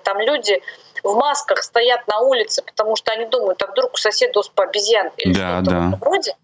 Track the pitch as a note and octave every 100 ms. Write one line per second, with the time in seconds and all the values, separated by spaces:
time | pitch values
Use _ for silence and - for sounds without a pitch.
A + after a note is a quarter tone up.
0 | - G3 A3+ D4 G#3+ F#3+ - - - -
1 | G3 G#3+ D4 C4 - F#3+ - A#3+ A#3+ A#3+
2 | A3+ G#3+ C4 B3 G#3+ - - - G#3+ G#3+
3 | - A3 A3+ B3+ G3 F3+ C#5+ B4 B4+ -
4 | - - B4 G#3 F#3+ - F#3 G#3 G#3 A3
5 | F3 - F#3 - F2+ F2 F3+ F2 F2 G2
6 | C4+ F#4+ - -